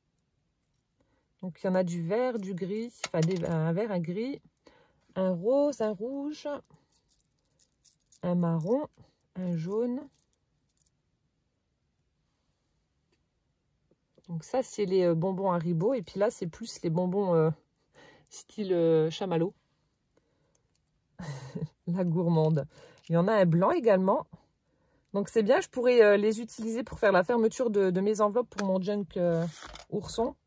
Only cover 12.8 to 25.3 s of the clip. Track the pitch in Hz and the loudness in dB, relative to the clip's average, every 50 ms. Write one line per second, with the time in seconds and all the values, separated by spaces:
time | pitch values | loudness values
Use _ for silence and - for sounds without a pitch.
12.8 | _ _ _ _ _ _ _ _ _ _ _ _ _ _ _ _ _ _ _ _ | _ _ _ _ _ _ _ _ _ _ _ _ _ _ _ _ _ _ _ _
13.8 | _ _ _ _ _ _ _ _ _ - 170 160 - - - 262 247 - - 214 | _ _ _ _ _ _ _ _ _ -12 -12 -12 -8 -4 -4 -4 -4 -4 -4 -4
14.8 | 208 175 190 185 180 175 165 165 170 190 190 180 196 190 175 175 160 175 175 160 | -2 0 2 2 4 4 2 2 0 -2 -2 -2 -2 0 0 0 -2 -2 -2 0
15.8 | 185 240 277 233 170 - - 190 202 240 - - 196 165 - - 226 - - - | 0 0 0 -2 -4 -6 -4 -2 -2 -2 -2 -4 -8 -10 -8 -10 -14 -14 -12 -8
16.8 | - 170 160 175 180 180 180 208 202 180 170 160 156 156 151 - _ _ _ _ | -6 -2 -2 -2 -2 -2 -2 -2 0 2 2 2 2 2 0 -4 _ _ _ _
17.8 | _ _ _ - - - - _ _ _ - - - - - 214 202 185 180 170 | _ _ _ -20 -20 -20 -20 _ _ _ -20 -20 -20 -14 -10 -6 -4 0 0 2
18.8 | 165 165 160 156 156 165 160 - 202 185 170 160 170 202 - _ _ _ _ _ | 4 4 4 4 2 0 -2 -4 -4 -2 0 0 0 -2 -4 _ _ _ _ _
19.8 | _ _ _ _ _ _ _ _ _ _ _ _ _ _ _ _ _ _ _ _ | _ _ _ _ _ _ _ _ _ _ _ _ _ _ _ _ _ _ _ _
20.8 | _ _ _ _ _ _ _ - 175 151 139 135 127 135 - - 160 - _ _ | _ _ _ _ _ _ _ -16 -14 -12 -12 -12 -12 -12 -10 -10 -10 -10 _ _
21.8 | _ 170 170 190 185 175 160 185 170 170 165 156 156 156 160 143 139 - - - | _ -4 -2 0 0 0 0 0 2 2 4 4 4 4 2 0 -2 -6 -12 -20
22.8 | - - - _ _ - 165 170 175 208 220 208 185 170 160 170 190 247 359 339 | -20 -20 -20 _ _ 0 0 2 2 4 4 6 6 6 6 4 4 4 2 4
23.8 | 240 220 196 185 190 190 233 311 - - - - _ _ _ _ _ _ _ _ | 4 4 4 4 4 2 2 0 -2 -8 -14 -20 _ _ _ _ _ _ _ _
24.8 | _ _ _ _ _ _ - 202 202 - | _ _ _ _ _ _ -4 -4 -4 0